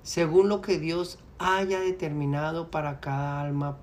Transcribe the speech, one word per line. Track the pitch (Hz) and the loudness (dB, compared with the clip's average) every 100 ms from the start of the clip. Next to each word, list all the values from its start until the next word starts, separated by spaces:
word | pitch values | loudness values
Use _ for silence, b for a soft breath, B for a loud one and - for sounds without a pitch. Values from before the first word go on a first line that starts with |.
según | - - 165 175 196 | -6 0 4 6 6
lo | 208 | 4
que | 202 175 | 0 -2
Dios | 160 170 175 - - - | 0 -2 -4 -8 -18 -4
haya | 185 190 190 190 | 2 2 2 0
determinado | 185 180 160 147 143 143 156 165 165 | 0 -2 -4 -2 -2 0 -2 -4 -4
para | 156 147 139 | -4 -4 -6
cada | 143 139 143 143 | -6 -4 -4 -4
alma | 147 143 143 143 | -4 -4 -4 -6